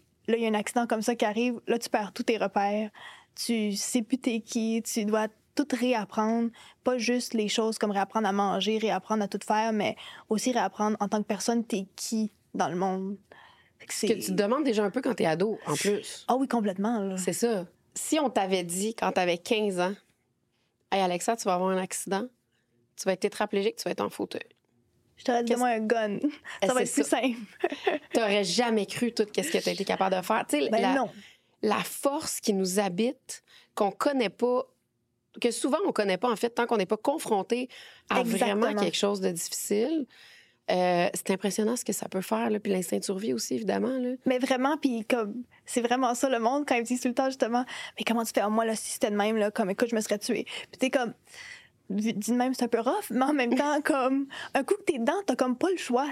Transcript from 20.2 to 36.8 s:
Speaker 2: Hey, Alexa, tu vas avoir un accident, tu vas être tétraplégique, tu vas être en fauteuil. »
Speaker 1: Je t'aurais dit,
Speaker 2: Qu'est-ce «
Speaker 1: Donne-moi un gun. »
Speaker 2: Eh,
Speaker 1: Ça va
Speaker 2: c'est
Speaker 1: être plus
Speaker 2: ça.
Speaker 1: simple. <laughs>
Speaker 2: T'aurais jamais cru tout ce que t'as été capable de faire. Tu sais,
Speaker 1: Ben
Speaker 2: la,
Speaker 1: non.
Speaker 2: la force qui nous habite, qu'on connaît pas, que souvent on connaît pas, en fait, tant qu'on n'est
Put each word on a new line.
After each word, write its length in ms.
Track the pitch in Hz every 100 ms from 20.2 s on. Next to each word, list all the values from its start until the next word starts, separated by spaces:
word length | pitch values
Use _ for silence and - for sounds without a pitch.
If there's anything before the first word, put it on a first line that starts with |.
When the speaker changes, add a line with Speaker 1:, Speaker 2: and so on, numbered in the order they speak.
| _ _ _ _ _ _ _
Speaker 2:
Hey, 80 | 196
Alexa, 340 | 185 175 - 226
tu 80 |
vas 100 | 202
avoir 160 | 180 185
un 80 | 185
accident, 480 | 185 - - 196 247 - _ _ _ _ _ -
tu 80 |
vas 80 | 190
être 80 | 185
tétraplégique, 560 | 208 - 208 196 208 226
tu 80 |
vas 80 | -
être 80 | 202
en 100 | 202
fauteuil. » 320 | - 208 - - _ _ _ _ _ _ -
Speaker 1:
Je 80 |
t'aurais 200 | - 240
dit, 80 | 233
Speaker 2:
Qu'est-ce « 80 | 240
Speaker 1:
Donne-moi 160 | 247 226
un 100 | 220
gun. » 320 | 233 214 202 294 - - -
Speaker 2:
Eh, 40 | -
Speaker 1:
Ça 80 |
va 60 | 254
Speaker 2:
c'est 60 | -
Speaker 1:
être 80 |
plus 100 | -
Speaker 2:
ça. 160 | - 262
Speaker 1:
simple. 800 | 254 240 208 - - - 392 - -
<laughs> 60 |
Speaker 2:
T'aurais 300 | - 214 208
jamais 420 | 190 180 240 220 190
cru 260 | - 240
tout 100 | 233
ce 160 | 208 -
que 180 | 190 190
t'as 80 | 180
été 120 | 180
capable 320 | 196 185 190 185
de 60 |
faire. 220 | 180 220 -
Tu 100 | 294
sais, 40 | 269
Speaker 1:
Ben 120 | 208
Speaker 2:
la, 120 | 196
Speaker 1:
non. 140 | 269 226 - - - _ _
Speaker 2:
la 160 | 214 202
force 640 | 175 - 277 294 - -
qui 120 | -
nous 260 | 190 190 190
habite, 600 | 196 175 233 - - - _ - _ -
qu'on 160 | 202
connaît 380 | 196 285 277 202
pas, 340 | - 240 247 - _ _ _ _ _ _ -
que 120 | 240
souvent 260 | 226 285 302 381
on 60 |
connaît 260 | 226 202 190
pas, 100 | 247
en 60 | 214
fait, 140 | 240
tant 160 | - 240
qu'on 100 |
n'est 100 | 226